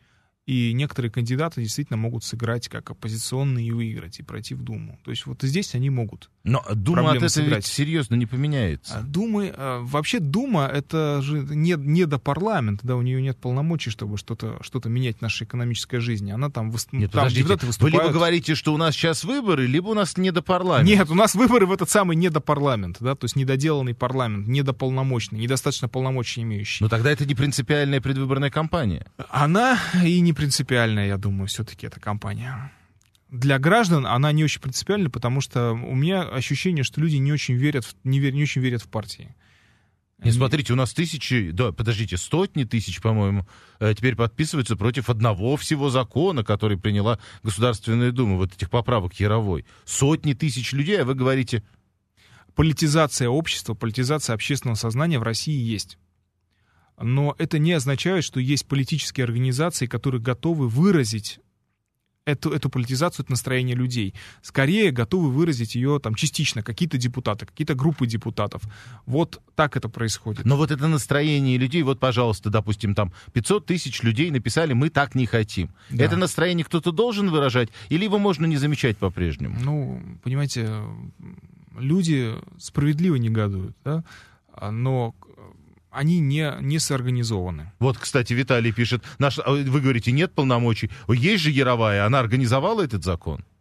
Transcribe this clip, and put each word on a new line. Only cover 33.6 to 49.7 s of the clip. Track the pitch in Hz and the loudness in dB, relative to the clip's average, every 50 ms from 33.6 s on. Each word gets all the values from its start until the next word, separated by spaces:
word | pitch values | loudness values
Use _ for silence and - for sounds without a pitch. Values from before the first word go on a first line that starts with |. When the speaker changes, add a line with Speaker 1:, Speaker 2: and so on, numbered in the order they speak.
| 135 165 202 240 233 175 170 147 131 | 4 4 4 4 4 4 4 2 2
Speaker 1:
она | 90 113 127 143 151 147 | 2 2 2 2 4 4
не | 156 156 | 4 2
очень | 143 - - - | 2 0 -2 -6
принципиальна, | 135 123 - - - 202 208 185 139 | -8 -8 -6 -4 -2 0 0 0 -2
потому | - 117 113 120 127 139 135 | -2 -2 -2 -2 -2 -2 -2
что | - - 131 120 120 113 | -2 -2 -2 0 0 0
у | 113 123 120 131 | -2 -4 -4 -2
меня | 131 143 170 196 190 165 | 0 2 2 2 0 -2
ощущение, | - - 131 120 - 143 - - 190 175 147 127 | -2 -4 -6 -4 -2 -2 -2 0 0 0 0 -2
что | - - 147 160 | -2 -2 0 0
люди | 170 151 | 0 2
не | 135 135 143 | 2 2 2
очень | 151 139 - - 123 | 0 0 0 0 0
верят | 123 135 147 143 131 113 | 2 2 2 0 0 -4
в, | - - _ - | -6 -10 _ -2
не | 131 135 139 | 0 2 2
вер-, | 139 139 131 | 2 2 2
не | 143 147 | 0 0
очень | 143 - 135 127 | 0 0 0 0
верят | 127 123 113 | 0 0 -2
в | - - | -4 -6
партии. | - 110 101 - - - - - - _ _ _ _ _ _ _ _ _ _ _ _ _ _ _ _ _ | -8 -8 -8 -8 -12 -16 -18 -20 -20 _ _ _ _ _ _ _ _ _ _ _ _ _ _ _ _ _
Speaker 2:
Не, | - 113 | 2 2
Speaker 1:
Они | 113 | 4
Speaker 2:
смотрите, | 123 135 123 156 151 123 - 120 | 4 4 2 2 0 0 2 2
у | |
нас | 131 131 117 - | 2 0 0 0
тысячи, | - 170 160 160 139 - - 127 120 101 82 | -2 -2 -2 -4 -6 -4 0 0 0 0 0
да, | 80 92 127 110 - | 0 0 0 0 -2
подождите, | - 110 110 117 98 113 95 90 | -2 -2 -2 -2 -2 -2 -4 -4
сотни | 87 - - - 160 196 196 - 156 127 | -6 -4 -2 0 0 0 0 -2 -2 -2
тысяч, | 113 - 117 101 - 90 - - | -2 -2 -2 -2 -4 -6 -4 -2
по-моему, | 113 110 107 101 98 101 98 92 - - - - - _ - | 0 2 2 2 2 2 0 -2 -4 -10 -20 -20 -20 _ -2
э, | 107 110 107 | 0 0 0
теперь | 104 110 131 113 | 2 0 0 0
подписываются | 113 117 113 - - 156 156 - 147 117 - 113 | 0 0 -2 -2 -2 -4 -2 -2 -2 -2 -2 -2
против | - 101 123 113 139 110 - | -2 0 -2 -2 -2 -2 -2
одного | 117 107 117 117 104 85 101 123 147 143 | -2 0 0 0 0 0 0 -2 -2 -2
всего | - - 156 143 139 143 | -2 -2 -2 0 0 2
закона, | 120 131 120 - - 127 170 196 175 127 107 | 2 0 0 0 0 0 0 2 0 0 0
который | - 104 98 107 107 101 90 | 0 0 0 0 0 -2 0
приняла | - 107 101 104 101 113 120 - - - - - - | 0 0 0 0 2 0 0 -2 -4 -10 -18 -10 -6
Государственная | 107 92 101 117 123 113 - - 113 113 120 123 123 123 | -6 -2 0 2 2 0 0 -2 0 0 2 2 2 2
Дума, | 123 127 104 95 | 0 0 2 2
вот | 90 95 92 - | 2 0 -2 -4
этих | - 101 90 | -6 -6 -2
поправок | - 123 113 - 123 110 90 87 - - | -2 0 0 0 0 0 0 -2 -4 -2
Яровой. | 98 104 107 113 110 101 87 71 - - | 0 2 2 2 0 0 -2 -4 -6 -10